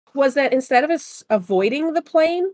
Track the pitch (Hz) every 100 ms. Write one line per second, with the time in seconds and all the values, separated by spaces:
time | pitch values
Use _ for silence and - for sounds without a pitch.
0 | _ 269 269 277 269 262 - 247 302 330
1 | - - - 214 180 185 202 277 320 320
2 | 330 320 320 349 381